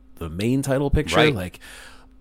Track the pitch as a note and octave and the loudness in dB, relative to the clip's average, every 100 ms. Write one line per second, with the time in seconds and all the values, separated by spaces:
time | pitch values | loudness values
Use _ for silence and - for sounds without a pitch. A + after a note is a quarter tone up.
0 | - - E2 E2+ A2 C3 C3+ C3+ C#3+ E3+ | -20 -12 -8 -2 0 0 2 0 2 0
1 | C#3+ F2+ C3+ A#2 F2+ - - - - - | 2 4 4 2 -4 -10 -18 -20 -20 -20
2 | - - | -20 -2